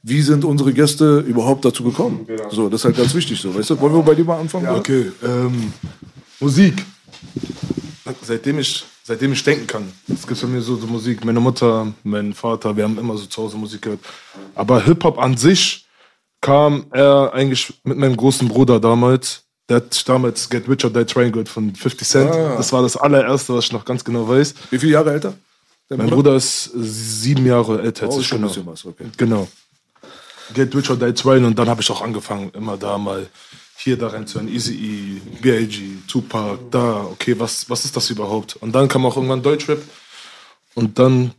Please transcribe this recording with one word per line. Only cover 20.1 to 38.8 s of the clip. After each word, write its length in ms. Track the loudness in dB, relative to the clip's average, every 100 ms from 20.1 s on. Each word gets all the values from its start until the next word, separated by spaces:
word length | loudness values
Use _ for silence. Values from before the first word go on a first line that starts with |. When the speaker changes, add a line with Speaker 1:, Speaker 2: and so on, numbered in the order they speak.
| 2 0 -4 -6
Speaker 3:
Get 180 | -6 -2
Rich 160 | 0
or 60 | 0
Die 140 | 0
Trying 280 | 0 0 0
gehört 160 | 0 -6
von 260 | -6 -6
fifty 300 | -4 -8 -6
Cent. 260 | 0 2 4
Speaker 1:
Ah. 220 | 2 0 -2
Speaker 3:
Das 160 | 0
war 100 | 2
das 140 | 0 2
allererste, 580 | 4 4 4 0 0
was 120 | -2 -2
ich 60 |
noch 120 | -6
ganz 180 | -6 -6
genau 240 | -4 -4 2
weiß. 280 | 2 2 -4 -6
Speaker 1:
Wie 80 | 0
viele 140 | 2
Jahre 200 | 2 2
älter? 220 | -2 -6 -10 _ _ _ _ _
Dein 80 | -2
Speaker 3:
Mein 80 | 2
Speaker 1:
Bruder? 140 | 4 4
Speaker 3:
Bruder 60 | 4
ist 340 | 0 -6 -8
sieben 680 | -8 -8 -8 -8 -4 0 2 4
Jahre 360 | 4 2 0
älter 240 | -2 -4 -4
als 80 |
Speaker 1:
Oh, 40 | -2
ist 40 |
Speaker 3:
ich, 60 | -2
Speaker 1:
schon 100 | -2
ein 40 |
Speaker 3:
genau. 60 | -4
Speaker 1:
bisschen 120 | -6 -12
was, 180 | -14 -18
okay. 180 | -16 -18 -2
Speaker 3:
Genau. 320 | 0 0 -4 _ _ _ _ _ -20 -20 -20 -20 -8
Get 200 | -2 0
Rich 140 | 0 -2
or 60 | -2
Die 160 | 0
Trying 320 | 0 4 4
und 140 | 4 2
dann 100 | 0
hab 120 | 0
ich 100 | -2
auch 100 | -4
angefangen, 500 | -6 -8 -6 -8 -8
immer 220 | -10 -10 -8
da 180 | -4 -4
mal 300 | -4 -6 -10 _ -20 -20 _ -8
hier 160 | -4 -2
da 120 | -4
reinzuhören, 440 | -8 -10 -10 -6
Eazy-E, 680 | -6 -6 -6 -8 -8 -10 -12 -14 -2
B 180 | 0 0
I 60 | -2
G, 140 | -6 -12 -14 -6
Tupac, 500 | -6 -4 -6 -6 -8 -4
da, 340 | -2 0 -2 -8
okay, 260 | -8 -4 -2
was, 300 | -2 -6 -8
was 140 | -6
ist 120 | -6 -6
das 140 | -6
überhaupt? 460 | -6 -4 -6 -8 -12
Und 180 | -2
dann 140 | 2